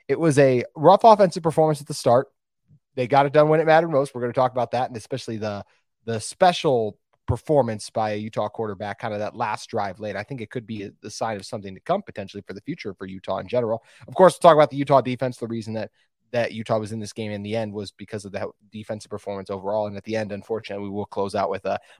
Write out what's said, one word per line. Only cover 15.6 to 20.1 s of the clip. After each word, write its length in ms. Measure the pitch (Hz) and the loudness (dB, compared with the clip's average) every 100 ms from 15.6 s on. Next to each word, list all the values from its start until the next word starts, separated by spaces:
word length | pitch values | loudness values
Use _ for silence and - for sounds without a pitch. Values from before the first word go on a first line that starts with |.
| 110 110 | -8 -8
that, 160 | 104 _ _ _ _ | -10 _ _ _ _
that 200 | 120 113 | -4 -2
Utah 280 | 110 113 113 | -4 -2 -2
was 120 | 104 | -2
in 80 | 113 | -8
this 140 | 104 | -10
game 180 | - 107 | -8 -8
in 120 | 104 | -6
the 120 | 104 110 | -4 -4
end 160 | 107 | -4
was 200 | 104 98 | -8 -10
because 340 | - 104 107 98 | -14 -12 -12 -10
of 80 | |
the 160 | 98 101 - 101 | -8 -8 -10 _
defensive 400 | 107 107 107 - | -14 -10 -12 -10
performance 400 | 104 - 98 92 | -12 -10 -10 -8
overall. 380 | 98 98 107 104 | -8 -4 -4 -4
And 80 | 101 | -6
at 80 | |
the 140 | 107 | -6